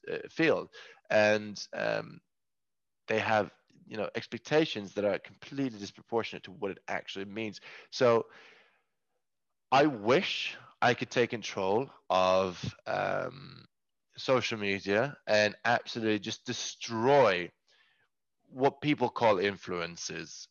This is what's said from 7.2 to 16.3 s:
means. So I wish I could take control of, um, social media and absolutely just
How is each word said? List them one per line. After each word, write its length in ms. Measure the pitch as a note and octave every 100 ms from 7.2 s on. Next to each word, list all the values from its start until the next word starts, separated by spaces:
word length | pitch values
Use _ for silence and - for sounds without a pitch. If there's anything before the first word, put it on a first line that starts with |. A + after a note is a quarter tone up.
| G2
means. 360 | G2+ A2 F#2+ - - -
So 340 | - B2 A2+ - - - - _ _ _ _ _ _ _ _ _ _ -
I 140 | C3+ D3+
wish 720 | A#2+ G#2 D3 G#3 - - - - -
I 140 | A#2+ A#2+
could 140 | B2
take 200 | C3 A#2
control 600 | A#2 - - F#2+ G#2+ C#3 - -
of, 640 | F#2 F#2 F#2 F#2+ F2 - - -
um, 760 | - G2 F#2+ E2+ F2+ F2+ E2+ - _ _ _ _ -
social 400 | - B2+ - A2
media 580 | G2+ G2 F#2+ G#2 C#3 - -
and 280 | G#2+ G#2 G2+
absolutely 560 | A#2 A#2+ - B2 A2 G#2+
just 260 | G2